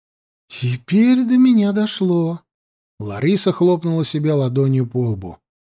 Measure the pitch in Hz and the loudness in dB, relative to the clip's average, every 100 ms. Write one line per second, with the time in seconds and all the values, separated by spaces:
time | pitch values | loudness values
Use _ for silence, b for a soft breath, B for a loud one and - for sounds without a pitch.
0 | _ _ _ _ - - 123 127 - 196 | _ _ _ _ -16 -8 -6 -6 -2 2
1 | 240 254 233 254 254 226 202 202 214 - | 4 2 2 4 4 4 2 0 -2 -2
2 | 185 175 165 170 _ _ _ _ _ - | 0 0 -2 -6 _ _ _ _ _ -14
3 | 104 101 151 202 190 - 175 175 170 165 | -10 -4 0 0 0 0 2 2 0 -4
4 | 156 151 151 147 131 131 135 131 120 123 | -2 -2 -2 0 0 0 0 0 -2 -2
5 | 120 101 90 - _ _ | -2 -4 -10 -18 _ _